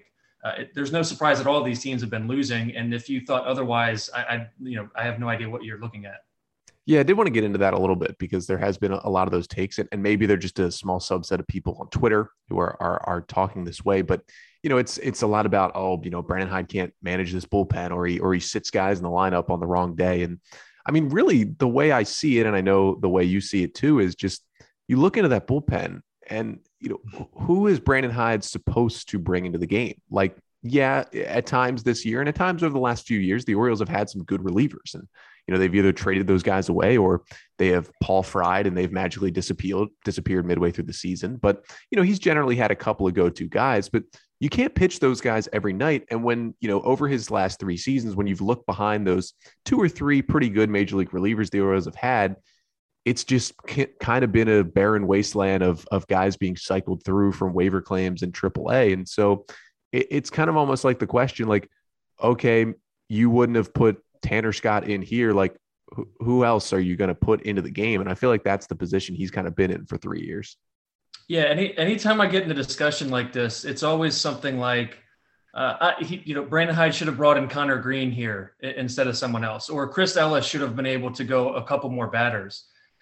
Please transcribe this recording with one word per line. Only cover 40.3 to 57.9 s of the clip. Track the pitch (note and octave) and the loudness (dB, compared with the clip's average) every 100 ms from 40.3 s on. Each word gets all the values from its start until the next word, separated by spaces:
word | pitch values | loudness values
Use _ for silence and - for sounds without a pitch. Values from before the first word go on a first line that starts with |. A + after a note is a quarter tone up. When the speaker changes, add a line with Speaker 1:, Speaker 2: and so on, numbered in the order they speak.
| F#2 | 0
Speaker 2:
midway | F2 F2 F2 | 0 2 0
through | E2+ | -2
the | D#2+ | -6
season. | - F#2 F2 F#2 B2 | -8 -8 -6 -6 0
But, | G2+ G2 - - - | 0 0 -4 -20 -4
you | A3 | 0
know, | |
he's | F#3 G3 | 2 2
generally | - D3+ C3+ B2 | 2 2 2 2
had | G#2 | 2
a | G2+ | 0
couple | A2 G#2 F#2+ | -2 0 0
of | |
go-to | F2+ F2 - F2+ | 2 2 0 -4
guys, | G2 C3+ A2 - | 0 2 0 0
but | A#2 - - _ - | -4 -4 -14 _ -6
you | D3 | -2
can't | - C4 | 0 0
pitch | - F#3 - | 2 0 2
those | C3+ A#2+ | 0 0
guys | B2 A2 - | 0 -2 -2
every | G#2+ G2+ | -2 -2
night. | F#2+ D#3 C#3 - | 0 0 0 -2
And | A2+ | -4
when, | A#2 A#2 A#2 - | 0 -2 -4 -4
you | A2+ | -2
know, | G2 | 0
over | B2 C3 C#3+ | 2 2 0
his | C3 G#2+ | -2 -2
last | G#2 F#2+ - | -2 -2 -2
three | G2 E2+ | -4 -4
seasons, | - C3+ A2+ | -2 -2 -2
when | F#2+ G2+ | -2 -2
you've | F#2 | -2
looked | G2 B2 - | 0 -2 -2
behind | F#2+ G#2 G#2+ F#2+ | -2 0 0 2
those | F2+ - - - _ | 0 0 -10 -20 _
two | - B3 | -2 2
or | F3 | 2
three | - C#3+ C#3+ | 0 0 2
pretty | C3+ D#3 B2 | 2 0 2
good | G2+ G#2+ | 2 2
major | G2+ G2+ F#2+ | 2 2 0
league | F2+ | -2
relievers | F#2 G2+ A2 G2+ | 0 0 0 0
the | G2 | 0
Orioles | G2 F#2+ F2 | 2 2 0
have | |
had, | - B2 A#2+ G2 F#2+ _ _ _ _ _ _ A#2 | -4 0 2 0 -2 _ _ _ _ _ _ -4
it's | A#2+ | -2
just | - B2+ - - - | 0 0 0 -8 -8
ki-, | C#3+ - - | -4 -4 -4
kind | - A#2+ | -2 2
of | A#2+ | 2
been | A2+ A2 | 4 4
a | G#2+ | 4
barren | F2 G2 G2+ G#2+ F#2+ | 4 4 4 4 2
wasteland | G2 G#2 G#2 F#2+ F#2+ | 2 2 0 2 2
of, | F2+ E2 - | 2 0 -2
of | G2 - | -4 0
guys | F#2+ G2 F#2+ | 2 2 0
being | F#2+ F2+ | -4 -4
cycled | - F#2+ F#2 F2+ | -2 -2 -2 -6
through | - G2 G2+ | -2 2 2
from | F#2 F#2+ | 2 0
waiver | F2+ F#2+ F#2 | 2 2 0
claims | - | -2